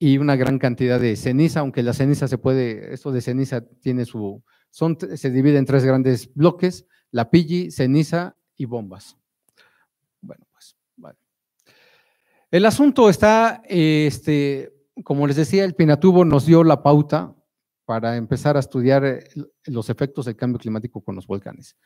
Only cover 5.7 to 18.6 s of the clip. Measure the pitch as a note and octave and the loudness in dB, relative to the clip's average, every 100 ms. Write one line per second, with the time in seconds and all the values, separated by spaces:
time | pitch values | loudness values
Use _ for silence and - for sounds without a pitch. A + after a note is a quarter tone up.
5.7 | C3+ C3 C3 C3 B2 - - E3 E3+ F#3 | 2 2 2 2 -2 -4 0 0 2 -4
6.7 | F3+ _ _ _ A#2+ A#2 E3+ D#3 F3 F3+ | -6 _ _ _ -6 2 2 2 -4 -6
7.7 | - C3 C#3+ D3+ E3+ F3+ - _ _ B2+ | -4 0 0 0 -4 -6 -14 _ _ -10
8.7 | A#2+ G2+ F#2 - _ _ _ _ _ _ | -10 -12 -18 -20 _ _ _ _ _ _
9.7 | _ _ _ _ _ - - _ _ _ | _ _ _ _ _ -20 -20 _ _ _
10.7 | _ _ _ - _ _ _ _ _ _ | _ _ _ -20 _ _ _ _ _ _
11.7 | _ _ _ _ _ _ _ _ E3+ G#3+ | _ _ _ _ _ _ _ _ 2 2
12.7 | G#3+ C#4+ B3+ A3+ F3+ G#3+ A3 A3+ - - | 4 2 4 4 4 2 4 2 -2 -6
13.7 | F3+ D#3 D3+ D3+ - - D3 C#3+ C3+ C3 | 0 2 2 0 -2 -2 -2 -2 -4 -10
14.7 | _ _ - - C#3+ C#3+ C#3 D#3 G3 G3 | _ _ -20 -6 -2 0 0 0 0 -2
15.7 | - D#3+ D3 F#3+ F3+ F3 C#3+ B2 E3 E3 | 0 2 4 6 6 4 4 6 6 6
16.7 | C#3+ D3 D3 D3 D3+ F3+ - _ _ _ | 4 4 4 4 -2 -6 -14 _ _ _
17.7 | _ - A2+ A2+ A#2 A2 B2+ D3 C#3+ | _ -8 -6 -4 -6 -4 -4 0 0